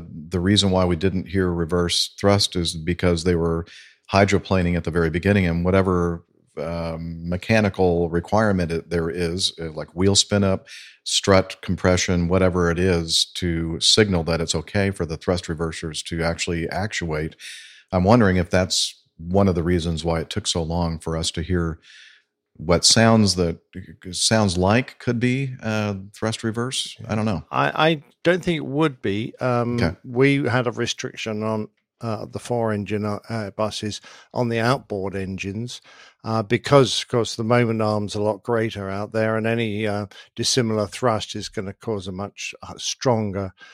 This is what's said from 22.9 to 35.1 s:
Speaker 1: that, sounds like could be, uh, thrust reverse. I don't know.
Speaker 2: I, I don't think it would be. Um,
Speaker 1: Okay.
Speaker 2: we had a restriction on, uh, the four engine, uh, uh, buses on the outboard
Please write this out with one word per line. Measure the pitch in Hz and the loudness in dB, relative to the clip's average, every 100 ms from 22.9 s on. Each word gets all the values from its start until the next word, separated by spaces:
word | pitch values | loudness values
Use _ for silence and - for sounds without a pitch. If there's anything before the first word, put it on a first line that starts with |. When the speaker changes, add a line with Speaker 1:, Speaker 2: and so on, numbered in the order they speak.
| - 113 113 101 90 | 6 8 8 6 2
Speaker 1:
that, | 85 85 _ 92 92 80 95 | 0 -2 _ -18 -18 -18 -12
sounds | 87 - 110 101 87 | -4 0 2 2 2
like | 92 113 127 - | 2 2 0 -6
could | - 120 | -6 -2
be, | 123 127 139 127 | 0 -2 -4 -6
uh, | 110 107 104 98 98 | -4 -2 -2 -4 -10
thrust | - 110 110 | -6 -4 -2
reverse. | 110 110 120 131 - - 110 | -4 -4 -4 -6 -8 -12 -6
I | |
don't | 107 110 | -2 -2
know. | 87 - | -2 -4
Speaker 2:
I, | 127 143 - 156 | -2 0 2 2
I | 160 - _ | 0 -6 _
don't | - 180 | 0 0
think | 175 165 | -2 -4
it | 135 | -4
would | 139 160 131 | 0 0 0
be. | 110 98 113 - | -4 -2 -4 -4
Um, | 127 120 120 120 | -2 0 0 0
Speaker 1:
Okay. | 85 85 | -2 -4
Speaker 2:
we | 135 120 139 139 143 | -6 2 2 2 0
had | 120 123 | 0 -2
a | |
restriction | 110 117 - 127 - - 107 | -2 -4 -4 -10 -8 -8 -4
on, | 110 110 107 _ _ _ | -2 -4 -6 _ _ _
uh, | 117 107 104 | -8 -6 -8
the | - | -12
four | - 120 113 | -4 -2 0
engine, | 104 95 107 | -2 -2 -4
uh, | 104 104 - | -4 -6 -6
uh, | 113 101 | -8 -6
buses | - 110 - 107 - - - _ | -4 -4 -4 -8 -8 -14 -20 _
on | - 120 | -2 0
the | 117 | 2
outboard | 117 135 - 101 95 | 2 0 -2 -6 -4